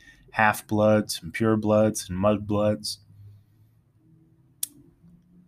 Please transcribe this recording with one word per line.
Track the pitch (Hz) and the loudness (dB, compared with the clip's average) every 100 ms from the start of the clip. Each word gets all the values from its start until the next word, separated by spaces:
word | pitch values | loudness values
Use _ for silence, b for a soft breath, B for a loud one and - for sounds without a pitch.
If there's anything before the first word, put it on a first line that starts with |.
| b b _ | b b _
half-bloods | - 107 107 - 107 107 107 104 - | 0 2 0 -2 2 4 4 0 -8
and | 82 | -10
purebloods | - 110 110 107 107 110 107 - | -2 0 0 2 2 2 -2 -6
and | 92 | -2
mudbloods. | 104 104 104 104 107 107 - - - - - - _ _ _ _ _ _ _ _ _ _ _ _ - - - _ - - _ _ | 0 0 -2 -2 -2 -2 -8 -12 -18 -20 -20 -20 _ _ _ _ _ _ _ _ _ _ _ _ -12 -12 -20 _ -20 -20 _ _